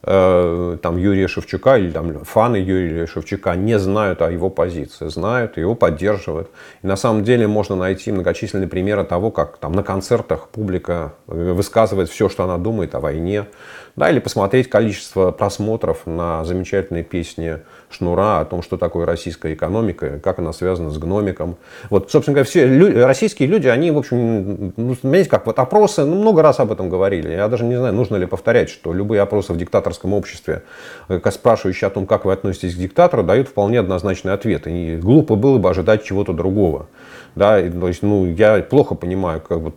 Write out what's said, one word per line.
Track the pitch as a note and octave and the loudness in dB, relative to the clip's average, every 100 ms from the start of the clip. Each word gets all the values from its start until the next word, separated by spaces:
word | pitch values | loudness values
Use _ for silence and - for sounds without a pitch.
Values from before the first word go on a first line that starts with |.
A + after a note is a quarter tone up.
э, | - F#2+ F#2 F2+ F2 E2+ F2 E2 | 2 2 4 4 2 0 -4 -4
там, | E2+ F2 | -4 0
Юрия | F#2+ G2 F#2 | 0 2 0
Шевчука | - - F#2 - C3 | -4 -8 0 4 4
или, | F2+ | 2
там, | D#2+ E2 D2 | -4 -6 -8
фаны | - A2 A#2 A2 | -2 0 2 0
Юрия | F#2 F#2+ F2 E2 E2+ | 0 0 -2 -4 -6
Шевчука | - - G2 F#2+ F2 | -8 -8 -4 -2 -2
не | G#2 A2 | 0 0
знают | F#2+ G2+ G#2 F2 | 0 0 0 0
о | E2 | -2
его | E2+ F#2 | 0 -4
позиции, | F#2 F2 E2+ C#2 - D#2+ | -2 -2 -4 -10 -10 -10
знают, | E2 F#2+ B2 A2 - | -6 -2 -2 -4 -4
его | E2+ A2+ | -2 2
поддерживают. | F2 D#2 F#2+ G2+ - D#2 - - - - | 2 2 -2 -2 -4 -8 -10 -16 -20 -10
И | F#2+ | -4
на | F#2+ | -2
самом | B2+ A2 | 0 0
деле | G#2 B2 G#2+ | 2 2 2
можно | G#2 G2 G2 | 0 -2 -2
найти | F#2 F#2+ - | -2 -4 -4
многочисленные | G2+ F2 E2+ G#2+ G2+ F#2 | -2 -2 -4 -4 -4 -4
примеры | F2+ F#2+ G#2 | -4 -2 -2
того, | F#2+ F2 G#2+ | -2 -2 -2
как, | - D2+ - | -2 -6 -6
там, | D2 | -4
на | F2+ | -4
концертах | - G2 - A#2 - D#2 - | -2 -6 -2 -2 -2 -6 -6
публика, | - G#2 F2+ - F2 D2+ - - | -8 -4 -4 -4 -6 -6 -12 -12
э, | D#2+ F2 | -6 -2
высказывает | F2+ G2 A2+ A2 G2+ F2 | -2 0 0 0 0 -2
всё, | - G2 | 0 -2
что | - F#2 | 0 -4
она | F2 | -2
думает | F#2 A2+ D#2+ B1 | -4 -4 -4 -4
о | |
войне. | D2 D#2 E2+ G#2 G#2 - - - - - | -4 -4 -4 -4 -6 -16 -20 -20 -18 0
Да, | - | 2
или | C#3+ | 2
посмотреть | - - G2 C3 B2+ | 0 -2 2 2 2
количество | G#2+ A2 F#2+ - F#2+ F#2 | 2 2 -2 -6 0 0
просмотров | - G2+ - G#2 A2+ E2+ E2 - | 2 -4 -2 -4 -2 -2 -4 -6
на | E2 E2+ D#2+ D#2+ | -4 -4 -4 -4
замечательные | F2+ F2 G2 F2+ E2+ | -4 -2 -4 -2 -6
песни | E2+ F2+ E2+ - E2 D#2 - - _ | -6 -6 -6 -8 -8 -8 -12 -20 _
Шнура | - F2+ F2 G#2 F2+ | -6 -2 2 2 2
о | D#2 | -2
том, | F2 | -6
что | - F2+ | -6 -4
такое | F2 F2 E2+ | -4 -2 -2
российская | E2+ F2+ E2 D#2+ | -2 -6 -8 -8
экономика, | D#2 D#2+ G#2 A2+ E2 D2 C#2+ | -6 -4 -2 -2 -4 -8 -4
как | F#2 F2+ | -4 -4
она | E2 | -6
связана | D2+ F2+ F2+ D#2+ | -4 -2 -2 -4
с | D#2 | -6
гномиком. | E2 G2 G2+ F2+ D#2+ E2+ - - - | -4 -2 -2 -4 -8 -10 -16 -20 0
Вот, | G2+ - | 0 2
собственно | D3+ C#3 C#3+ | 0 2 2
говоря, | C3 | 2
все | F3 C3 | 4 6
лю-, | C3 G3 A#2+ B2+ | 8 6 6 4
российские | C3+ G#3+ - C3+ | 4 0 0 2
люди, | G#3 C3 | 4 2
они, | A#2+ E3+ | 2 2
в | D3 | 0
общем, | B2+ B2 A#2 A2+ F#2+ G2+ F#2+ G2 | 0 0 0 0 -2 -6 -8 -6
ну, | A#2+ B2+ | -4 -4
знаете, | C3 E3+ F3 | 2 2 4
как | G#2+ - | 0 0
вот | A2+ | 0
опросы, | C#3 G#3+ G#3 - C#3+ | 2 4 4 2 0
ну, | F3+ | 2
много | G#3+ F3+ | 4 6
раз | D#3 B2+ | 6 4
об | G#2 | 0
этом | G#2+ F#2 | -2 -2
говорили. | F2+ G2 F#2+ D#2+ | 0 0 0 -4
Я | E2+ G#2 | -2 -2
даже | A#2+ A#2 | 0 -2
не | B2 | 0
знаю, | B2 | 0
нужно | G2+ A2+ G#2 | 0 0 0
ли | F2+ | -2
повторять, | F2+ - A#2 D#2+ | -2 2 2 2
что | - E2 | -4 -6
любые | F2 G#2 G#2+ | -4 0 0
опросы | G2 G#2 F2+ | 2 0 -2
в | E2+ | -4
диктаторском | F2 G2+ E2+ F2 F#2 | 0 0 0 -6 -2
обществе, | G2+ - - - D#2+ - - - - - | -2 -4 -12 -8 -8 -8 -20 -20 -20 -6
э, | F#2 | -2
ка-, | G#2+ | -2
спрашивающие | - A#2+ A2 G2 F#2 G2+ | 0 2 2 0 -2 -4
о | |
том, | G2+ G2 | -4 -2
как | G#2+ | 0
вы | G2 | 0
относитесь | F#2+ G2+ F2 F2+ F2 | -2 -2 -4 -6 -6
к | |
диктатору, | F#2 - F3 C3+ | -2 4 4 4
дают | F2 G#2+ C3+ | 2 2 2
вполне | - G2+ A#2+ | 0 0 2
однозначный | F#2 F#2 F#2+ F#2 F#2+ | 0 -2 -2 -4 -2
ответ. | G2 A#2 D#2+ F2 | -2 -2 -4 -4
И | E2+ E2 E2 | -6 -4 -4
глупо | F2 D3 - G#2+ | 4 4 6 2
было | C3+ C3 | 4 4
бы | F#2 | 2
ожидать | F2+ F2 A2 - | 2 2 0 0
чего-то | G2 G2+ | -4 -2
другого. | E2 F2+ G2 F#2 C#2 C#2+ _ - - - - | -2 -2 2 2 0 -10 _ -20 -20 -16 2
Да, | G2+ G#2 | 4 4
и, | F2 | 2
то | F2 F2+ | -2 -4
есть, | F2 | -2
ну, | G#2 G#2 F2+ | 0 2 0
я | E2 G#2+ G#2+ | 4 4 4
плохо | - C#3 C3+ E2+ | 4 2 2 -2
понимаю, | F2 F#2 F2+ D#2 | -4 -4 -2 -4
как | - E2+ | -4 -4
бы | D#2 | -4